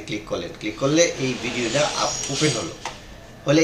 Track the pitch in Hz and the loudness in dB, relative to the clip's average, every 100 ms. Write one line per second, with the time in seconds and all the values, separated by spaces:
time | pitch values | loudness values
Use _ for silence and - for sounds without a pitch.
0 | - 104 - 95 85 - 107 - 139 160 | -4 -8 -4 -6 -6 -6 -6 0 2 4
1 | 170 - 131 117 120 120 117 139 147 - | 4 2 -2 -2 -4 -2 0 2 0 0
2 | 107 - - 139 151 110 80 - - - | -2 -2 -4 2 2 2 -4 -8 -10 -12
3 | - - - - - 151 | -16 -18 -18 -8 4 8